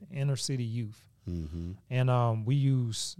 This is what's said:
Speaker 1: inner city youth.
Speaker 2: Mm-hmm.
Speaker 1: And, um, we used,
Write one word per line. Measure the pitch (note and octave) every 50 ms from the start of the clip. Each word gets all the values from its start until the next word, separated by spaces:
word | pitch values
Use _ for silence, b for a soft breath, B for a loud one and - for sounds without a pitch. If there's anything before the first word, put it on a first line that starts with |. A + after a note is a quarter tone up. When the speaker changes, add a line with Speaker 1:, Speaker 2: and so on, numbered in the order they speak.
| G3+ -
Speaker 1:
inner | - C#3 C#3 C#3+ C3+
city | A#2+ - - C#3 B2+ A#2+
youth. | A2+ A2+ A#2+ A2+ G#2 G#2+ - - - _ _ _ -
Speaker 2:
Mm-hmm. | F2 E2+ D#2 D2+ D#2+ E2+ E2+ F2 F#2 - _ _
Speaker 1:
And, | B2+ B2+ B2+ B2+
um, | B2 B2 A#2+ A#2 A2+ A2 G#2+
we | A#2 C#3
used, | C#3+ C3+ C3+ C3+ B2+ B2 A2+ G#2+ - - - -